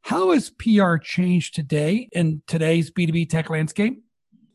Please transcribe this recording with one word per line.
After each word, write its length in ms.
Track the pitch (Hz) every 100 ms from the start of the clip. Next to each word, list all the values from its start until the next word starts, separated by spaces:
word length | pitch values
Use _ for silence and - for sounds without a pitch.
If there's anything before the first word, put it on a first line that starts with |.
How 320 | - 302 370
has 160 | 302 -
P 320 | - 233 208
R 180 | 185 160
changed 560 | - 180 180 180 -
today 540 | - 139 151 156 220 247
in 300 | 180 160 151
today's 460 | - 165 160 170 156
B 140 | -
two 80 | 165
B 120 | 165
tech 240 | 165 160 156
landscape? 520 | 156 156 - 220 269 _ _ _ _ _